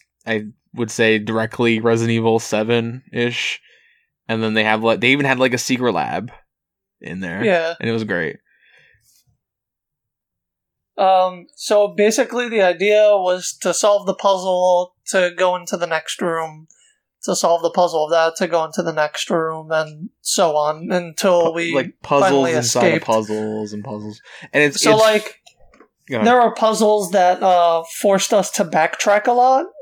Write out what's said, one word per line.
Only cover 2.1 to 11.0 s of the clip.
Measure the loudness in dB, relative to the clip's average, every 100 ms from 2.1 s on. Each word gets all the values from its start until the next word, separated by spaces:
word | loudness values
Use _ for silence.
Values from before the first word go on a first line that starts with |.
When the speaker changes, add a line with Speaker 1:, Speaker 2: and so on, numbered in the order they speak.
| 0
Speaker 1:
Evil | 2 0
seven-ish. | 0 -4 0 0 -2 -10 -10 -4 -4 -4 -6 -8 _ _ _ _ _ _ -6
And | -4
then | 0
they | 0
have, | 0 0
like, | 0 2
they | 2
even | 2 0
had, | 0
like, | 0
a | 0
secret | -4 -2 -2
lab | -2 -4 -6 -10 -16 _ _ _ _ _ _
in | -14 -10
there. | -8 -4 0
Speaker 2:
Yeah. | 0 -2 -6
Speaker 1:
And | -6
it |
was | -4
great. | -4 -4 -4 -8 _ _ _ _ _ _ _ _ _ _ _ _ _ _ _ _ _ _ _ _ _ _ _ _ _
Speaker 2:
Um, | -2